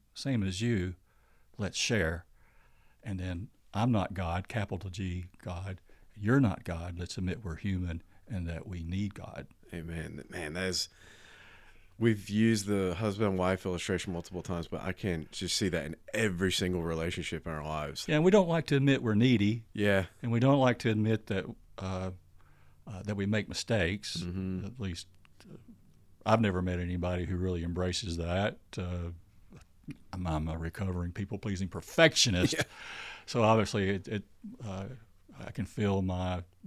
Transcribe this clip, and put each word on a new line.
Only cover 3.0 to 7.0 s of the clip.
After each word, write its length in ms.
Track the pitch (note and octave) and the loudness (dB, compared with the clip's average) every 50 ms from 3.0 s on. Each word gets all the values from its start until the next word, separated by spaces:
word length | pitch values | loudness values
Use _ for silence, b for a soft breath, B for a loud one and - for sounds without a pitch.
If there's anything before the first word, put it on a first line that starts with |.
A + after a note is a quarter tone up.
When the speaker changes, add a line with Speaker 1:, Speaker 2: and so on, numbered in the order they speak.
| - | -8
Speaker 1:
And 160 | - G2 F2+ | -8 -6 -4
then 280 | F2+ F#2 F2+ F2 G2+ - - _ _ - - | -4 -4 -4 -6 -8 -10 -14 _ _ -6 -2
I'm 180 | G2+ A2 C3 A#2+ | 2 2 4 4
not 220 | G#2 F#2 - F#2+ | 4 2 0 -2
God, 340 | F#2+ F2+ E2 E2+ F2+ F#2 - | -4 -2 -2 -2 -2 -4 -4
capital 420 | - A2 G2 - - F2+ F2 G2 | -4 -4 -4 -2 -4 -6 -8 -8
G, 360 | F#2 - F#2+ F#2 F2+ F2+ F2 F2 - - - | -6 -6 -4 -4 -4 -6 -8 -10 -14 -14 -12
God. 380 | F2+ F2 F2 F#2+ G2 F#2+ - b b b b b b - | -10 -8 -8 -8 -8 -10 -12 b b b b b b -12
You're 240 | - G2 G#2+ B2 C#3+ | -4 2 4 6 6
not 240 | C3+ G#2 - - - | 6 4 2 0 -4
God. 340 | - E2+ E2 E2 E2+ E2+ | -6 -6 -6 -6 -6 -6
Let's 180 | E2+ | -6